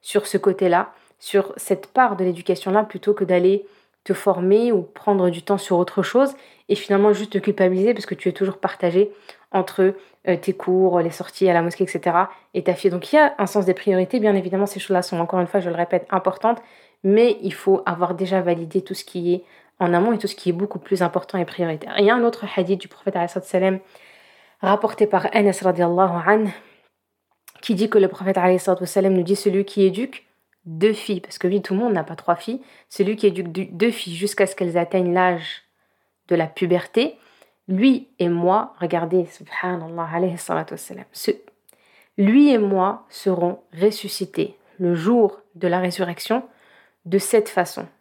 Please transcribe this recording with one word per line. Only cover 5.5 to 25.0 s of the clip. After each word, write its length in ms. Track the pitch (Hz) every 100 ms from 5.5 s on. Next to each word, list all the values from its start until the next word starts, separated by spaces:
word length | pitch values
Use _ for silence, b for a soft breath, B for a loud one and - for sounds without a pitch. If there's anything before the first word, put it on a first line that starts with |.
| 202
sur 200 | - 175
autre 240 | 175 -
chose 320 | 190 240 269 269 B B B
et 60 | 202
finalement 360 | - 196 208
juste 220 | 196 208
te 40 | 196
culpabiliser 540 | 202 202 185 185 202
parce 120 | 220 -
que 100 | 185
tu 140 | 185
es 20 |
toujours 260 | 180 190 190
partagée 540 | 190 - 175 175 208 B B B B
entre, 440 | 190 185 - 190 190 B B -
euh, 80 | 175
tes 160 | 185
cours, 480 | 190 - 185 185 175
les 100 | 165
sorties 380 | - - - 190
à 40 |
la 80 | 170
mosquée, 220 | 170 -
et 40 | 190
cetera, 420 | 170 180 170 196 B B
et 100 | 196
ta 100 | 185
fille. 160 | 180 196
Donc 220 | 180 -
il 60 | 302
y 20 |
a 160 | 294 285
un 100 | 196
sens 180 | 214 185
des 80 |
priorités, 480 | 175 - 185 185 254
bien 120 | 214
évidemment, 320 | 196 180 190 196
ces 140 | 196
choses-là 220 | - 185
sont, 180 | 180 170
encore 220 | 170 185
une 60 | 175
fois, 120 | 202
je 100 | 175
le 60 | 170
répète, 320 | 175 180 -
importantes, 500 | 190 190 185 220 240 B B B B
mais 340 | 190 208 240 220
il 120 | 190
faut 300 | - - 196 190
avoir 300 | 170 180 175
déjà 240 | 185 190
validé 420 | 175 170 165 190
tout 120 | 185
ce 100 | 190
qui 300 | - 180 170
est 100 | 180 b b b _
en 140 | 175
amont 200 | 170 214
et 40 | 226
tout 100 | 202
ce 80 | -
qui 120 | 185
est 60 |
beaucoup 260 | 170 208 190
plus 240 | - 190
important 340 | 175 180 - 190
et 60 |
prioritaire. 540 | 175 - 170 156 - -
Et 60 |
il 20 | 202
y 60 |
a 40 | 247
un 80 |
autre 220 | 233 233 202 -
hadith 240 | 180 190
du 80 | -
prophète, 300 | - - 180
alayhi 100 | 175
salatu 200 | - 185
wassalam, 320 | 185 190 190 b b b b b b b b
rapporté 440 | 185 208 - -